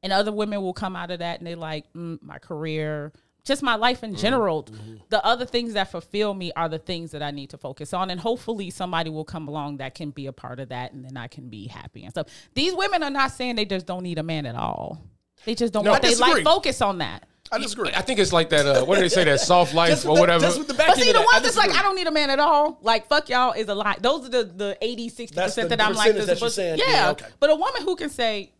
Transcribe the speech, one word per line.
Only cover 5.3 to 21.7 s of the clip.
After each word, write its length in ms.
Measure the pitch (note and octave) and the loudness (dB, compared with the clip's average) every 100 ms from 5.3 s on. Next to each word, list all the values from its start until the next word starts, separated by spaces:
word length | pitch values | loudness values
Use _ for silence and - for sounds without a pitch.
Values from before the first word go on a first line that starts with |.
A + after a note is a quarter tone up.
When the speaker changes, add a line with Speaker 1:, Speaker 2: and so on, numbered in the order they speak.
| A#3+ B3 | 2 0
Speaker 1:
things 260 | B3 A#3 | -4 -2
that 160 | G#3 F#3+ | -4 -4
fulfill 440 | F3 - G#3 G#3 | -6 -8 -2 -2
me 180 | G3 F3 D#3 | -2 -6 -4
are 120 | E3 | -4
the 100 | D#3 | -4
things 320 | - F3 E3 | -6 -8 -8
that 120 | D3+ | -8
I 100 | D3 | -8
need 180 | C#3+ C#3 | -8 -12
to 80 | C#3 | -12
focus 340 | C#3+ C#3+ D3 | -12 -12 -8
on." 180 | F3+ F#3+ | -4 -2
And 100 | F3+ | -2
hopefully 500 | A3+ A#3+ - A3+ F#3+ | -2 -2 -4 -6 -6
somebody 400 | - F3+ E3 E3 | -6 -4 -2 -2
will 140 | D#3 | -6
come 240 | D#3 E3+ D3+ | -8 -10 -8
along 300 | D3+ D3 C#3+ | -8 -8 -8
that 160 | C3 - | -12 -10
can 140 | D3+ | -12
be 160 | C#3 C3+ | -10 -12
a 60 | |
part 280 | C3+ B2+ B2+ | -12 -14 -14
of 80 | C3 | -12
that, 240 | B2 B2+ | -10 -10
and 120 | C3+ | -12
then 120 | C3 C3 | -14 -12
I 100 | A#2+ | -14
can 220 | - B2 | -14 -16
be 180 | A2 G#2+ | -14 -14
happy 380 | A2 - - | -16 -18 -18
and 80 | F2+ | -12
stuff. 160 | - D3+ - - | -10 -10 -12 -10
These 200 | - D#4+ | -4 -2
women 280 | F4+ G4 F#4 | 0 -2 0
are 80 | D4 | -2
not 220 | C#4 C4+ | -2 -2
saying 240 | - B3 A#3+ | -2 -6 -4
they 80 | |
just 220 | G#3+ F#3+ E3+ | -4 -4 -6
don't 180 | F3+ | -8
need 140 | F3+ E3 | -6 -6
a 40 | |
man 240 | D#3+ D#3+ C#3 | -4 -6 -6
at 80 | |
all. 460 | A#2 - G1+ - D#3+ - _ _ _ - | -6 -6 -6 -8 -12 -16 _ _ _ -8
They 100 | A3+ | -2
just 160 | A#3 | -2
don't 120 | G#3 | 0
Speaker 2:
No, 60 | G3+ | 4
Speaker 1:
want 140 | - | 4
Speaker 2:
I 40 | A#3+ | 4
Speaker 1:
they 60 | |
Speaker 3:
disagree. 200 | A#3 B3 | 4 4
Speaker 1:
like 100 | B3 | 4
focus 360 | D4+ F4 D#4 - | 4 4 2 0
on 180 | G3+ F#3 | 0 0
that. 280 | C3+ E2+ _ _ - | -6 -8 _ _ -8
Speaker 3:
I 60 | A#3 | -6
disagree. 320 | B3 G#3 - | -6 -4 -2
Speaker 2:
I 60 | - | -2
think 180 | F#3+ B3 | -2 0
it's 140 | F#3+ | 2
like 160 | F3 E3 | 4 4
that, 160 | D#3 C#3+ | 2 4
uh, 180 | C3+ B2+ | 4 4
what 80 | G3 | 4
do 60 | |
they 60 | F3+ | 4
say, 120 | F#3 | 4
that 140 | E3 C#3 | 4 4
soft 360 | - F3+ E3 | 6 6 6
Speaker 3:
<laughs> 60 | D#3 | 4
Speaker 2:
life 100 | E3+ | 4
Speaker 3:
Just 160 | D3+ B2+ | 4 4
Speaker 2:
or 60 | |
Speaker 3:
with 40 | - | 6
the, 40 | |
Speaker 2:
whatever? 220 | F3 E3+ - | 6 6 4
Speaker 3:
just 120 | - | 0
with 80 | D4 | -4
the 80 | |
back 140 | C4 D#4 | 2 6
Speaker 1:
But 80 | F#4+ | 6
see, 60 | B4 | 6
Speaker 3:
end 60 | |
Speaker 1:
the 60 | A4 | 6
Speaker 3:
of 60 | A4 | 6
that, 40 | |
I 40 | B4 | 6
Speaker 1:
ones 80 | |
that's 120 | A#4+ A#4 | 4 2
like, 100 | |
Speaker 3:
disagree. 120 | G4+ | 2